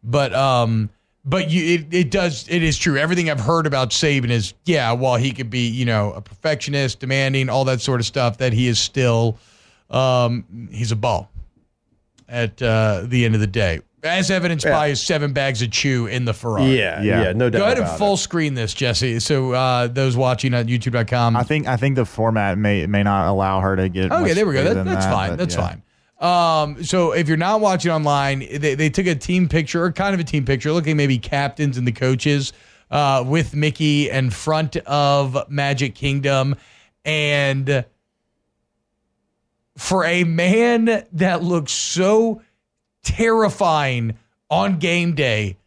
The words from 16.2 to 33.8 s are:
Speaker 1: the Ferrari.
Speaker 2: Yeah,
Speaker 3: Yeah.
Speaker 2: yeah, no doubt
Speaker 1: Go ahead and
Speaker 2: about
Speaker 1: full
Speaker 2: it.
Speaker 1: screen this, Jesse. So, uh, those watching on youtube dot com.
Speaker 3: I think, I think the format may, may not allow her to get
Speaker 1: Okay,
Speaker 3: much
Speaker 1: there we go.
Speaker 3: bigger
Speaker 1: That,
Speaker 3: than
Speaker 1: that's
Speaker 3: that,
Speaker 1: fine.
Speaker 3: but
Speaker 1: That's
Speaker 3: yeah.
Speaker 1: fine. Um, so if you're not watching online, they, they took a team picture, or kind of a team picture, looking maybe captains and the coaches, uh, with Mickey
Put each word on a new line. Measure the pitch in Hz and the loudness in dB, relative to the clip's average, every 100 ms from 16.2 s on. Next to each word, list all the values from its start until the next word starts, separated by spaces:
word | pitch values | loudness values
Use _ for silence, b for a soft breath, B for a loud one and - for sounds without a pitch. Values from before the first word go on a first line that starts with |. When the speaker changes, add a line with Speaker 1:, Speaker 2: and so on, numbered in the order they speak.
Speaker 1:
the | 120 | -4
Ferrari. | 107 120 107 131 131 | -4 -4 0 2 2
Speaker 2:
Yeah, | 98 80 | 0 -2
Speaker 3:
Yeah. | 104 113 | 0 2
Speaker 2:
yeah, | 101 | 0
no | 98 123 | 2 2
doubt | - | 2
Speaker 1:
Go | |
ahead | 202 254 | 2 2
and | 185 | 0
Speaker 2:
about | - | 0
Speaker 1:
full | 202 | 0
Speaker 2:
it. | 196 | 0
Speaker 1:
screen | - 175 151 | -2 -2 -2
this, | 131 110 | -2 -6
Jesse. | - 127 113 135 117 | -2 -2 0 -2 -2
So, | - 143 131 | 0 0 0
uh, | 123 131 123 120 | 0 2 2 0
those | 123 135 120 | 0 0 2
watching | 131 127 - | 0 0 0
on | 120 117 | 0 0
youtube | 120 123 | -2 0
dot | 120 113 | -2 0
com. | 123 120 | 2 2
Speaker 3:
I | 110 | 2
think, | 117 151 151 | 0 -2 0
I | 113 | 0
think | 135 131 | 0 0
the | |
format | 117 - 110 113 101 95 | -2 0 0 2 0 0
may, | 104 104 80 | 2 0 0
may | 101 | 0
not | 101 98 87 | 2 2 2
allow | 98 95 95 | 2 2 2
her | 95 | 0
to | 95 95 | 2 0
get | 90 92 | 0 0
Speaker 1:
Okay, | 339 | 0
Speaker 3:
much | 277 | 2
Speaker 1:
there | 170 214 | 2 2
we | |
go. | 135 | 2
Speaker 3:
bigger | 147 | 0
Speaker 1:
That, | 196 | 0
Speaker 3:
than | 92 | -2
Speaker 1:
that's | 95 95 | 0 0
Speaker 3:
that, | |
Speaker 1:
fine. | 98 95 | 0 -2
Speaker 3:
but | 85 | -2
Speaker 1:
That's | 180 - | -4 -2
Speaker 3:
yeah. | 90 | -4
Speaker 1:
fine. | 85 - _ _ _ | -6 -18 _ _ _
Um, | 175 175 170 160 151 143 | 0 2 2 2 0 -4
so | 160 185 170 | -2 0 2
if | 135 156 | 2 0
you're | 160 | 0
not | 175 214 | 2 2
watching | 214 185 170 | 2 2 0
online, | 160 151 143 139 135 | 0 2 0 0 -2
they, | 131 147 147 | -6 -4 -2
they | 135 156 | 0 0
took | 165 185 | 0 0
a | |
team | 156 - 180 175 | -2 0 0 2
picture, | 160 156 170 | 0 0 -2
or | 175 | -2
kind | 165 196 | 0 -2
of | 190 | -2
a | |
team | 165 156 | -2 -2
picture, | 131 135 147 | 0 -2 0
looking | 165 151 151 | -2 0 0
maybe | 143 127 | 2 0
captains | - 143 139 - 147 123 | -2 -2 -4 -2 -2 0
and | 123 | -2
the | |
coaches, | 113 131 127 151 143 135 b b b b | 0 0 0 2 0 -2 b b b b
uh, | 143 143 135 | 0 2 2
with | 127 156 135 | 2 0 0
Mickey | 147 151 - | 0 -2 0